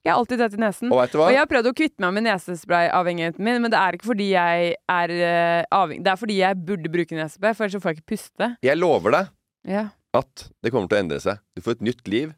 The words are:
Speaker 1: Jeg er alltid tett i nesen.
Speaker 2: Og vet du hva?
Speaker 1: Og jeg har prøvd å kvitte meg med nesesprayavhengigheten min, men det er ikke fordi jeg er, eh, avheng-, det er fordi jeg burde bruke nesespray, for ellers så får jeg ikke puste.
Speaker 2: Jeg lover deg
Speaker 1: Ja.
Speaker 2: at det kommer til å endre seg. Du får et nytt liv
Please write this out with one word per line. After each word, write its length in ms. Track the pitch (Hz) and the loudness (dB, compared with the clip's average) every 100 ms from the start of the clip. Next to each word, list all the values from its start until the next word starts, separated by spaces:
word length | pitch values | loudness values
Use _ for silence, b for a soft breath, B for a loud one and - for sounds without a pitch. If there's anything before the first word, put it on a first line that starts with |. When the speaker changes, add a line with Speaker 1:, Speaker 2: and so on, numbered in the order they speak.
Speaker 1:
Jeg 140 | - 175 | 2 0
er 20 | |
alltid 220 | 233 240 | 0 -2
tett 120 | 233 202 | -2 0
i 0 | |
nesen. 320 | 220 185 233 | -2 -2 0
Speaker 2:
Og 80 | - | 2
vet 140 | - | 2
du 40 | - | 2
hva? 80 | 160 | 4
Speaker 1:
Og 40 | 262 | 4
jeg 20 | |
har 80 | 302 | 2
prøvd 220 | 277 233 | 2 0
å 40 | 247 | 0
kvitte 240 | 311 - | -2 0
meg 120 | 180 202 | -2 0
med 80 | 233 | -2
nesesprayavhengigheten 1200 | 190 - 170 - 175 170 180 175 175 165 160 208 | -2 -4 -12 0 2 2 2 0 -2 -4 -2 -2
min, 140 | 240 | 0
men 80 | 233 | 2
det 80 | 214 | 2
er 200 | 185 175 | 2 -2
ikke 100 | 214 | -4
fordi 220 | 220 202 | -2 2
jeg 400 | 185 175 170 175 - - | 2 2 2 0 -2 -2
er, 240 | 180 170 | 0 0
eh, 520 | 175 170 170 170 170 - | 0 0 2 2 0 2
avheng-, 300 | 196 175 147 | 0 0 0
det 80 | 190 | -2
er 80 | 185 | 0
fordi 220 | 220 196 | -2 0
jeg 180 | 185 190 165 | 0 0 -4
burde 240 | 196 160 | -6 -4
bruke 240 | 170 165 160 | -4 -4 -6
nesespray, 340 | 156 - 208 | -8 -4 -4
for 140 | 226 208 | -2 -4
ellers 100 | 196 | -4
så 60 | |
får 100 | 180 | -6
jeg 60 | 160 | -6
ikke 80 | - 214 | -8 -8
puste. 340 | - - 220 240 123 | -8 -6 -6 0 0
Speaker 2:
Jeg 120 | 156 | 2
lover 300 | 175 117 90 147 | 2 2 4 2
deg 100 | 190 _ _ _ - 196 | 0 _ _ _ -6 -6
Speaker 1:
Ja. 80 | 208 _ _ - | -6 _ _ -2
Speaker 2:
at 320 | - - - _ | -2 -16 -20 _
det 80 | 113 | -2
kommer 160 | 123 90 | -2 0
til 80 | 104 | 0
å 60 | 87 | 0
endre 160 | 73 | -2
seg. 160 | 92 107 _ - | -4 -4 _ -8
Du 60 | |
får 160 | 110 117 | -6 -2
et 80 | 104 | -4
nytt 220 | 123 - | -4 -4
liv 260 | 110 156 | -2 -4